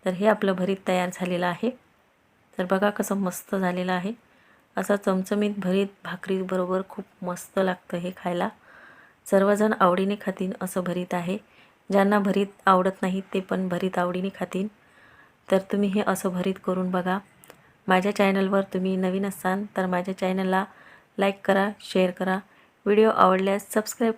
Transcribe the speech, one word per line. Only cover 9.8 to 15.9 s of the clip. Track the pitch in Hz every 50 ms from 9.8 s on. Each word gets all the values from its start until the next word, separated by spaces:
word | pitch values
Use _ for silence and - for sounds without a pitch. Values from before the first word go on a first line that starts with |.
आवडीने | 196 185 175 185 190 190 208 202
खातीन | - - 185 - 190 185 190 -
असं | - 185 - 190 180
भरीत | 180 175 180 180 - -
आहे. | 180 170 175 190 214 - _ _ - - _ _ _ _ _
ज्यांना | 190 196 196 202 208 208
भरीत | 196 202 190 196 202 196 - _ -
आवडत | - 190 185 185 190 190 -
नाही | - 190 185 190 190 - -
ते | 196
पण | 185 - 190 185 190 185
भरीत | 180 175 185 185 185 -
आवडीने | 175 175 180 180 185 196 190
खातीन. | - 190 185 - 185 196 214 - _ _ _ _ - - - - - - _ _ _ _ -
तर | 190 190 190 -
तुम्ही | - 202 202 202